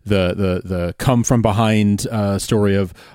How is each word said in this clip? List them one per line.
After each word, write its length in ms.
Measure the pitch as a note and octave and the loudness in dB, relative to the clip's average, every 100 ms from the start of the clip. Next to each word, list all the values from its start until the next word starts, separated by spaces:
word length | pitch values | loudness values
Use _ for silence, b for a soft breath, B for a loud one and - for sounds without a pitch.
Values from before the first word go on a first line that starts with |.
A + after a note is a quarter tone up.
the, 240 | G2 G2+ F2+ | -2 0 0
the, 340 | F2+ F#2+ F2+ | 0 -2 -2
the 300 | F2+ F2+ F2 - | -4 -4 -4 -4
come 280 | - A#2+ | 0 2
from 180 | A2+ B2 | 2 2
behind, 640 | A2 G2+ A2 G#2+ G#2 G2+ - | 2 2 2 2 2 0 -2
uh, 320 | A2 G2+ G2 | -2 -2 -2
story 380 | - A2 G2+ G2 | -2 0 2 2
of, 180 | F#2 - B | -2 -8 B